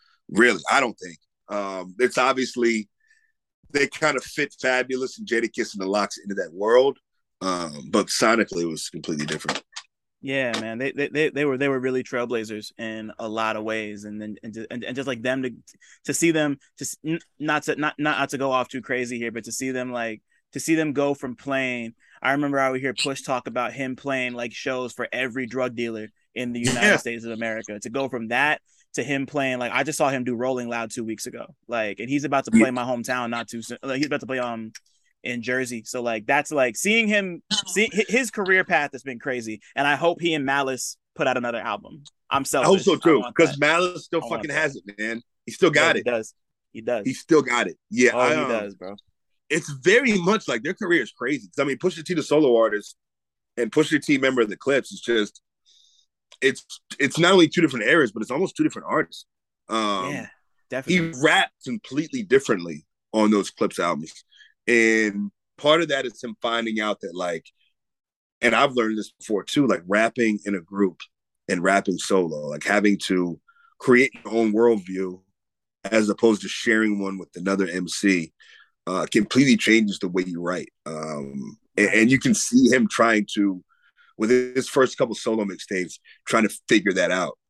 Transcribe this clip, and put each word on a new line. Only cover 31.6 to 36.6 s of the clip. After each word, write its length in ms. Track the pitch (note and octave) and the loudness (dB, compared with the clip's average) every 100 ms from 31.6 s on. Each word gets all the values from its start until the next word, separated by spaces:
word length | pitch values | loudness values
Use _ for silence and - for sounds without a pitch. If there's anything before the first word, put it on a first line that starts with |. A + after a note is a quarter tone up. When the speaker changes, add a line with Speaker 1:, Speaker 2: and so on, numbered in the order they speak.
| - | -6
Speaker 2:
like, 320 | A#2 G#2+ F#2+ | -4 -4 -6
and 80 | A#2+ | -4
he's 160 | C#3+ C#3 | -4 0
about 180 | C#3 A2+ | 0 4
to 60 | |
Speaker 1:
Yeah. 80 | A2+ | 4
Speaker 2:
play 120 | C3 | 4
my 120 | B2+ | 2
hometown 460 | B2 A#2+ A2+ B2+ A#2 | -2 -4 -2 -4 -4
not 180 | A#2 A2+ | -6 -8
too 140 | A#2 | -10
soon. 160 | A2+ A#2+ | -12 -10
Like, 180 | C3+ C3+ | -6 -2
he's 80 | D3 | -2
about 120 | C#3+ | -4
to 80 | A#2+ | -4
play, 120 | C3 | -4
um, 340 | B2 A2+ A2 - _ _ _ _ | -4 -6 -10 -16 _ _ _ _
in 180 | - A#2+ | -8 -6
Jersey, 400 | A#2 B2+ B2 A#2+ - | -2 -2 -2 -6 -8
so, 160 | B2+ | -6
like, 240 | A#2+ A2 A2 | -4 -2 0
that's, 260 | C#3+ - | 0 2
like, 240 | D3+ | 2